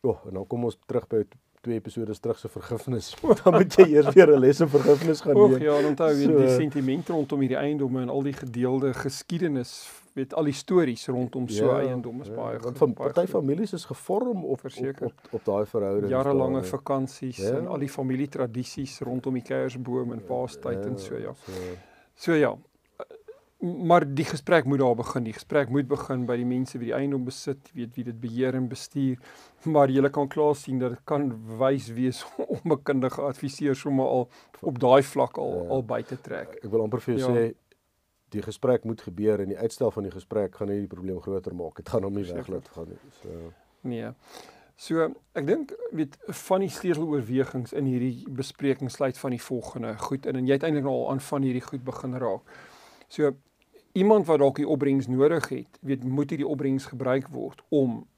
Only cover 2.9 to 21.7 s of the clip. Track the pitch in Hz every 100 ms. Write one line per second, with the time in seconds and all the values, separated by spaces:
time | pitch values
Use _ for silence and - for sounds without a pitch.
2.9 | 120 - - 320 220 - 170 185 - 180
3.9 | 151 147 160 170 143 127 143 165 143 131
4.9 | 143 165 151 - 135 202 131 151 147 147
5.9 | 139 160 143 143 151 131 127 147 143 131
6.9 | 139 - 165 139 147 135 131 143 151 135
7.9 | 131 123 139 139 135 131 120 127 131 135
8.9 | 123 139 - - 170 170 135 123 - -
9.9 | - _ - 131 - 151 139 - 180 151
10.9 | 120 - 123 123 131 123 104 117 123 135
11.9 | 127 120 120 104 110 113 117 117 123 143
12.9 | 113 123 131 185 196 139 151 214 175 -
13.9 | 127 - 190 247 208 151 131 139 - 127
14.9 | 139 - - - 113 - 98 104 113 101
15.9 | 101 135 127 135 139 131 131 - 135 -
16.9 | 135 131 - 131 120 98 135 175 151 139
17.9 | - 131 127 143 - 123 113 127 - 135
18.9 | - 127 127 135 131 117 135 131 127 120
19.9 | 127 123 117 - 123 123 - - 95 101
20.9 | 98 95 117 107 - - 95 90